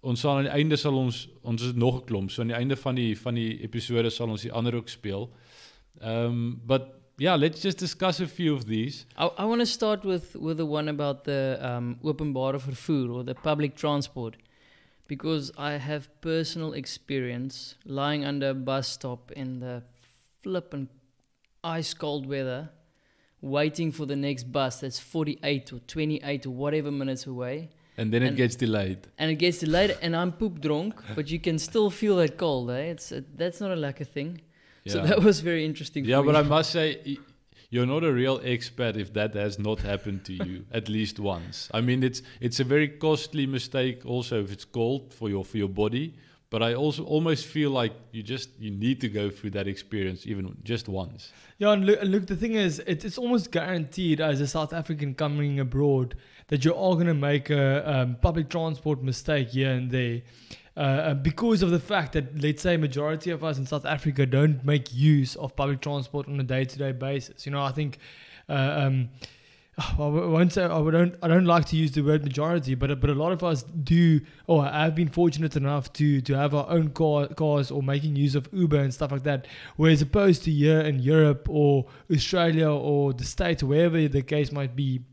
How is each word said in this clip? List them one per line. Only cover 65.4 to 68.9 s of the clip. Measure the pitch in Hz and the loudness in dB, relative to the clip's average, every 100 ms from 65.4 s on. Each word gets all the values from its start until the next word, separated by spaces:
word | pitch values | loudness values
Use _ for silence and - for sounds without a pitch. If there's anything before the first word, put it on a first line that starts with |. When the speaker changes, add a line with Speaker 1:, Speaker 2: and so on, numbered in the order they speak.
| 131 - | -8 -2
Speaker 3:
public | 139 139 | -2 -2
transport | 151 143 127 147 139 | -4 -6 -4 -6 -4
on | 143 | -4
a | |
day-to-day | 127 131 131 135 139 | -2 0 -2 -4 -6
basis. | 127 135 139 123 - - | -4 -4 -4 -6 -14 -8
You | |
know, | 143 | -4
I | 139 | -4
think, | 131 147 - - - - - - | -2 -4 -6 -18 -20 -20 -20 -4
uh, | |
um, | 143 135 147 135 | 0 2 2 2